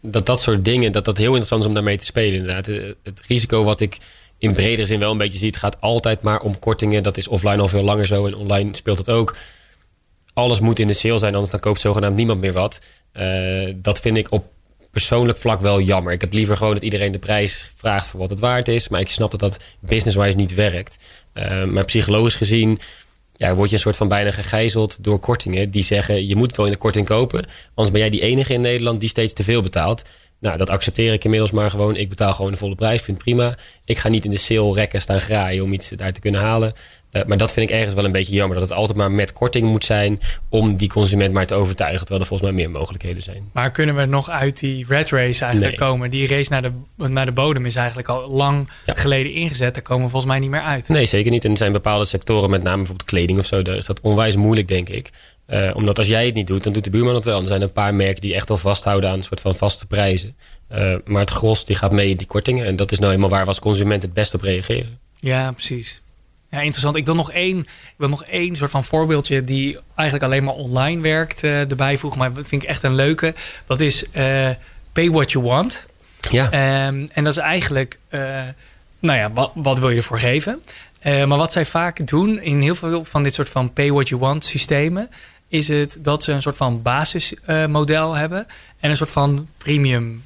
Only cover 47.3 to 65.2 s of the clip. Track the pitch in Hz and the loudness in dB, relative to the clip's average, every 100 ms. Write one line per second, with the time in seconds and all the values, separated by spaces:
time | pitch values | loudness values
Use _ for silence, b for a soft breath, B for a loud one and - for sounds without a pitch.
47.3 | 123 147 135 123 120 123 120 123 127 131 | 0 0 0 -2 -2 -2 -4 -4 -4 -2
48.3 | 135 139 143 139 B - - 143 135 135 | 0 2 2 -2 B -6 0 2 2 0
49.3 | 151 165 127 123 127 - 127 127 131 131 | -4 -4 -2 -2 -4 -4 -2 0 -2 0
50.3 | 135 135 147 156 139 - 151 117 101 110 | 0 0 -2 -2 -4 0 2 4 2 4
51.3 | 117 113 107 104 101 107 104 104 98 - | 2 2 2 2 2 0 0 0 -2 0
52.3 | 110 98 98 90 98 92 92 - 92 87 | 2 4 2 2 0 -2 -6 -2 0 2
53.3 | 95 92 98 92 98 - 98 107 104 113 | 0 0 0 -2 -4 -4 -2 2 2 4
54.3 | 104 104 110 90 92 90 104 - B B | 4 4 4 2 -2 -2 -8 -10 B B
55.3 | B - 98 98 - 104 101 104 110 120 | B -4 -2 0 0 0 2 2 2 2
56.3 | 110 92 95 104 104 101 104 120 123 113 | 0 -2 -2 0 -2 0 2 2 2 0
57.3 | 101 92 98 98 - 101 101 98 92 98 | -2 0 0 0 0 0 2 2 0 -4
58.3 | 90 104 101 98 98 - 101 95 95 92 | -4 -2 0 0 0 0 2 0 -2 -6
59.3 | 90 98 90 104 - - 101 98 92 98 | -4 -2 0 -2 -2 -4 0 2 0 -4
60.3 | - b b - 110 95 92 - 101 101 | -16 b b -10 -2 0 -2 0 0 2
61.3 | - 110 110 - 98 98 101 98 92 95 | 2 2 2 0 0 2 4 2 0 -2
62.3 | 104 117 127 110 95 98 95 101 95 98 | -2 0 0 0 -2 0 2 2 4 4
63.3 | 98 95 95 107 101 101 104 92 87 104 | 2 0 0 2 2 2 0 -2 -2 -2
64.3 | 92 98 92 92 117 113 120 _ _ | -2 -2 -2 -2 -4 -4 -14 _ _